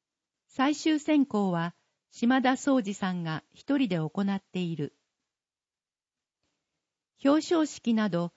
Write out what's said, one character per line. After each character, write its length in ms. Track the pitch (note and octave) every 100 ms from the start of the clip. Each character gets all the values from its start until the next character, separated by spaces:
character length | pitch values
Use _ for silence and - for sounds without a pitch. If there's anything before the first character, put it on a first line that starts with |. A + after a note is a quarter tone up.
| _ _ _ _ _ -
最 200 | C#4 D4
終 240 | D#4+ D4+
選 260 | - D4+ C4
考 240 | G#3 G3
は 240 | E3+ E3+ - _ _ _
島 280 | - A#3 C4
田 160 | B3+ C4
総 240 | C#4+ C4
司 140 | G3
さ 160 | G3 F#3+
ん 140 | F3+
が 180 | E3 D#3 -
一 240 | - - C#4
人 120 | A#3+
で 80 | E3+
行 260 | D#3 -
っ 180 | G3 G3
て 200 | _ F3+
い 160 | F3 D#3
る。 180 | C#3+ _ _ _ _ _ _ _ _ _ _ _ _ _ _ _ _ _ _ _ _ _ _ _
表 160 | C#4 D4+
彰 260 | - E4+ D4+
式 260 | - A#3
な 160 | A3 G#3+
ど 240 | E3+ F3